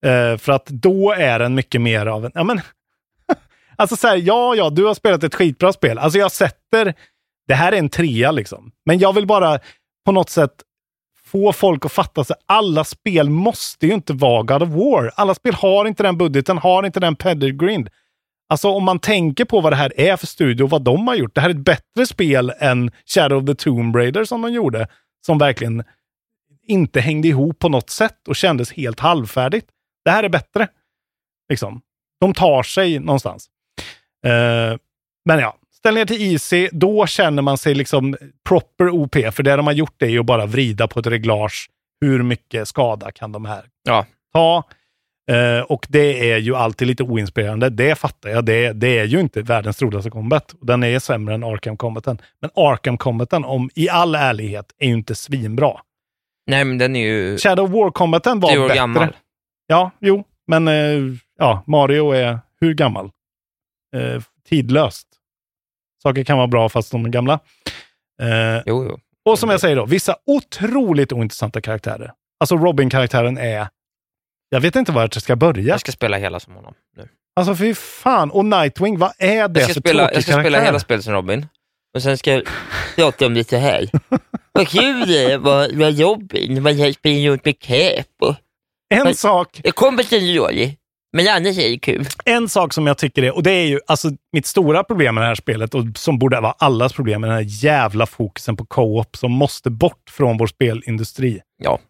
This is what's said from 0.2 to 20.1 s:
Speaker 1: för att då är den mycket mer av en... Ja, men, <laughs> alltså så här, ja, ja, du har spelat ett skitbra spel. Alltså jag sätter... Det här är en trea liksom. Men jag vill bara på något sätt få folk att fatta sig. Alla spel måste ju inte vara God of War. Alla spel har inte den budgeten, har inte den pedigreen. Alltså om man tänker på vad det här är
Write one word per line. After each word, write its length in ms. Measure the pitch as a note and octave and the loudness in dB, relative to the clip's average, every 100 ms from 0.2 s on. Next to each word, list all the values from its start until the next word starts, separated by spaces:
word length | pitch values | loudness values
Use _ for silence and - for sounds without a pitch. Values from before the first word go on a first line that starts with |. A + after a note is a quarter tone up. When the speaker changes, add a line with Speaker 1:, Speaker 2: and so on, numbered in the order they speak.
| A#2+ A2+ | 2 -2
Speaker 1:
för 160 | - | 0
att 140 | C#3 - | 0 0
då 460 | C3+ F#3 F#3+ G3 | 0 2 4 2
är 260 | G#3 D3 A#2 | 2 2 2
den 160 | A#2+ | 0
mycket 260 | C3 B2+ B2+ | 0 -2 0
mer 260 | A#2 A2 G#2 | 2 0 0
av 180 | G#2+ A#2 | -4 -6
en... 60 | |
Ja, 100 | E3+ | -4
men, 160 | E3+ A3+ - _ _ _ _ _ | -2 -4 -6 _ _ _ _ _
<laughs> 580 | _ F4 _ _ _ - | _ -6 _ _ _ -2
alltså 200 | G#3 A#3 | -2 2
så 120 | A#3 | 2
här, 80 | F#3+ | 2
ja, 380 | F3 A3+ B3 | 2 2 2
ja, 160 | A#3+ E3 | 2 0
du 140 | D3 | 2
har 100 | G#3 | 2
spelat 300 | G#3+ A3 F3 | 2 0 0
ett 100 | D#3 | 0
skitbra 380 | - F3+ C3+ F3+ | 0 0 2 0
spel. 260 | F#3+ C3 A2+ | 2 0 0
Alltså 200 | D3+ F3 | 0 2
jag 140 | G3 | 0
sätter... 640 | - F3 - _ A3+ G#3 D#3+ _ _ _ _ _ | 2 -2 -2 _ 0 0 -4 _ _ _ _ _
Det 60 | |
här 180 | C3 E3+ | 0 2
är 40 | G3+ | 2
en 120 | D3 | -2
trea 420 | - E3+ A2+ B2+ | -2 -2 2 0
liksom. 420 | D3+ G2 G2 G#2+ _ - | 0 -6 -14 -20 _ 0
Men 120 | F3 | 4
jag 140 | F#3+ | 4
vill 140 | F#3+ G3+ | 2 2
bara 320 | G#3 F3 D3 - - _ _ - | 2 2 0 -4 -20 _ _ 0
på 60 | |
något 180 | G3 F3 | 2 2
sätt 220 | - D3 _ _ _ _ _ _ _ | 0 0 _ _ _ _ _ _ _
få 280 | _ G3 G3+ | _ 0 0
folk 320 | - G3 D#3 D3+ | 2 2 2 -2
att 60 | |
fatta 320 | - F3+ - | -4 -4 -2
sig. 120 | C3+ - _ | -4 -6 _
Alla 380 | G#3 G#3 D#3 | 0 2 0
spel 460 | D#3 - - F3 C#3+ | -2 -6 -2 2 2
måste 560 | D3+ G3+ - - - D#3+ | 2 0 -2 -10 -2 -2
ju 60 | |
inte 200 | G#3 - | -2 -4
vara 300 | C#3 C3+ A#2+ | 0 2 2
God 200 | A2+ C#3 | 2 0
of 60 | E3+ | 0
War. 440 | D#3 B3 B3 - - | 0 2 2 0 -2
Alla 180 | G3+ | -2
spel 200 | F#3 B3 | 0 -2
har 300 | G3 G3 G3 G#3+ | 0 2 2 0
inte 160 | G#3+ | 0
den 160 | G3+ E3+ | -2 0
budgeten, 400 | F3 C#3 - F#3 | 0 0 -2 0
har 240 | F3+ F#3 G3 | 2 2 0
inte 140 | F#3 | -2
den 160 | F3+ D3+ | -2 -2
pedigreen. 720 | F#3 D#3+ C3+ C3+ E3+ G#3 G#2+ _ _ _ _ _ _ | -2 0 -2 0 -2 -2 -6 _ _ _ _ _ _
Alltså 200 | D3+ G3+ | -2 0
om 140 | G3 | 0
man 140 | F#3+ F3+ | 0 0
tänker 460 | - G#3 E3 C3+ | 0 0 0 -2
på 160 | A#3+ A3 | 0 2
vad 120 | D#3+ | 2
det 40 | C#3 | 2
här 240 | C#3 - | 0 2
är 160 | D#3 | 2